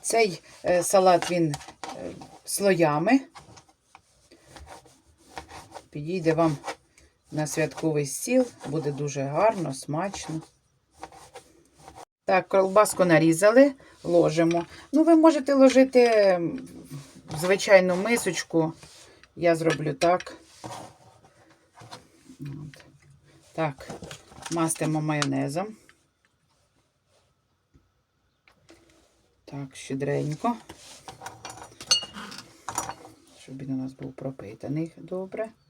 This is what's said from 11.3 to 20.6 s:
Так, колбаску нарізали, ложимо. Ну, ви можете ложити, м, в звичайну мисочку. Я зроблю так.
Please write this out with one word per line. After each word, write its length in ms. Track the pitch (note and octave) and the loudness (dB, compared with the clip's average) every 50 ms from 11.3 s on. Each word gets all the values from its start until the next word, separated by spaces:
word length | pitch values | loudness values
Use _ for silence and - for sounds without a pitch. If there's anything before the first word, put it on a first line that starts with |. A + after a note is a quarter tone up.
| _ - _ _ _ _ _ _ _ _ - - - - - _ _ _ _ | _ -20 _ _ _ _ _ _ _ _ -20 -20 -20 -20 -20 _ _ _ _
Так, 220 | - F#3+ F#3 F3+ | 0 0 0 0
колбаску 580 | _ - F#3+ F#3+ F#3+ F#3+ G#3+ G#3+ G3 - - F#3 | _ 2 2 2 4 4 4 4 4 2 0 2
нарізали, 680 | F3+ D#3+ D3+ D#3+ E3 D#3+ D#3+ F#3+ G#3 A#3 B3+ C#4 C#4+ C4+ - - - - _ - | 4 4 4 6 4 2 4 4 6 8 8 6 6 4 -6 -20 -20 -20 _ -6
ложимо. 600 | E3 E3+ E3+ D#3 D#3 D3+ E3 E3 E3 E3+ E3+ E3+ - - - - _ | 2 4 4 4 4 2 2 0 2 0 -2 -4 -6 -14 -20 -14 _
Ну, 120 | - D4 D#4+ | 2 2 6
ви 120 | E4 E4+ | 6 6
можете 380 | D#4+ D#4 E4 D4 D4+ C4 - C#4 | 8 6 6 4 4 -2 0 4
ложити, 520 | C4+ C4+ C4 C4 C4 C4 C4 - B3+ A#3+ | 6 6 8 8 6 4 6 6 4 4
м, 640 | A#3 A3+ G#3+ G3+ G3 F3+ F3 E3+ D#3 - - - - - - - - D3+ C#3 - - - - _ - | 6 6 4 4 4 2 2 0 -4 -6 -8 -12 -16 -20 -20 -20 -18 -18 -18 -18 -20 -20 -20 _ -12
в 100 | - D3+ | -8 -6
звичайну 560 | D#3+ F3+ G3 F#3+ - A3+ G3+ F#3 F3+ F#3 F3+ | 0 0 0 0 4 6 6 6 6 4 -2
мисочку. 800 | F3+ G3 A3+ A#3+ A#3 - F#3+ E3 - - _ - E3 D#3+ D#3+ - - - - - - - - - _ - _ _ | -2 -2 -2 -2 0 -2 -4 -4 -6 -8 _ 0 0 0 0 -4 -12 -20 -20 -20 -20 -20 -20 -20 _ -20 _ _
Я 200 | F3 E3+ E3+ E3+ | 0 0 2 2
зроблю 380 | D#3+ D#3+ D#3+ D3+ D3+ D#3 D3+ C#3+ | 2 0 -2 -2 -2 -4 -6 -4
так. 440 | - F3 E3+ F3+ F3 - - - - _ _ - - | 0 2 2 2 0 -2 -12 -18 -20 _ _ -20 -18